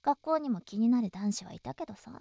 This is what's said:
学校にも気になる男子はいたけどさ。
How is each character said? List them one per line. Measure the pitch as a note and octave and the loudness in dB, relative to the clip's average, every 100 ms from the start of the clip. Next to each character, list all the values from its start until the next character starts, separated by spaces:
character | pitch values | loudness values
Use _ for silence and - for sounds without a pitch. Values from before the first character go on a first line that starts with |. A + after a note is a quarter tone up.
学 | C#4 C#4+ | 2 0
校 | D#4 D#4+ | 0 0
に | D4 | 2
も | F#3+ | -2
気 | - G3+ | -2 2
に | A#3 | 4
な | B3 | 4
る | G#3 | 2
男 | F#3 G#3 | -2 -2
子 | G3+ F#3 | -2 -6
は | |
い | - | -10
た | - | -10
け | - D#4+ | -8 -10
ど | G3 | -10
さ。 | - B3+ | -16 -14